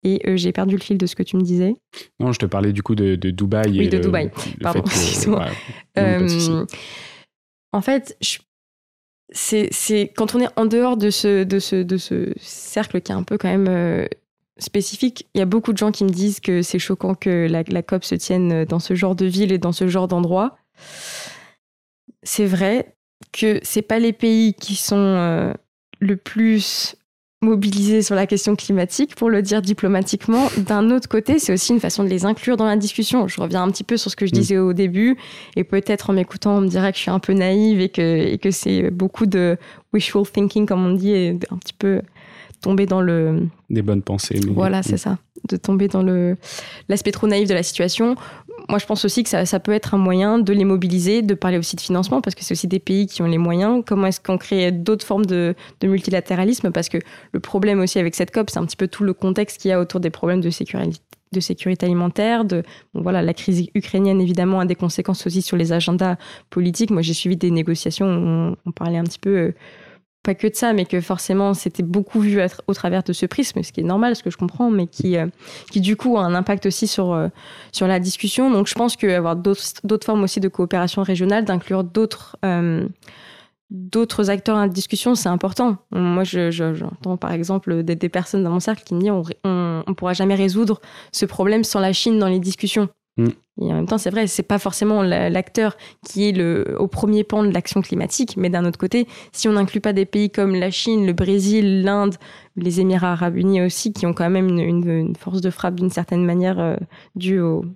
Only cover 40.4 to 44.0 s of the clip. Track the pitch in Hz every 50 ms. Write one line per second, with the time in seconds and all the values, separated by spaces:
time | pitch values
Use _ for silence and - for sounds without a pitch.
40.4 | 202 196 - 214 208 202 202 185 185 180 180 196 185 202 208 190 180 170 175 175
41.4 | 185 - 185 180 - - - _ - 196 196 185 - - _ - - - - -
42.4 | - - - _ - - 196 190 202 180 185 190 185 180 170 165 160 160 160 165
43.4 | 175 170 - _ _ _ 104 113 101 101 104 101